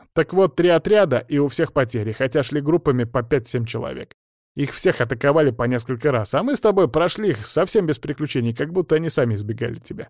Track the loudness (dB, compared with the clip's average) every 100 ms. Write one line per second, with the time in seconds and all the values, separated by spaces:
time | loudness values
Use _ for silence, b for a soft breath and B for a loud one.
0 | B -2 0 4 2 4 4 4 4 4
1 | 4 0 0 0 0 0 -2 0 0 -2
2 | -4 -2 -2 0 -2 -2 0 0 2 0
3 | 0 -2 0 -2 -2 -6 -4 -6 -8 -10
4 | -14 _ _ _ _ -6 -6 0 0 0
5 | -2 0 2 4 4 2 0 -2 -4 -2
6 | 0 0 0 -2 0 2 2 4 2 2
7 | 0 0 -2 -2 -2 -2 0 2 0 -2
8 | -4 -6 -4 -2 -2 -2 -4 -2 0 0
9 | 0 0 0 -2 -4 -6 -6 -8 -12 -14